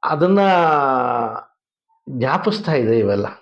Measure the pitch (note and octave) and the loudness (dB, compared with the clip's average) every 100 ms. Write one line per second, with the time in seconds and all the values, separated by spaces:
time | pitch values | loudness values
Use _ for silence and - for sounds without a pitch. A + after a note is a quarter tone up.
0 | - D3+ F3 G3+ G3 F3+ E3 D3+ C3+ C3 | -4 0 2 4 4 4 2 2 0 0
1 | B2 A#2+ A2+ A2+ - _ _ _ _ _ | -2 -2 -4 -8 -14 _ _ _ _ _
2 | - C3 C3 F3 G#3 - - D3+ A2+ A2+ | -12 -4 -2 0 -2 -4 -2 0 2 2
3 | G2+ G2+ G2+ - | 2 -2 -4 -10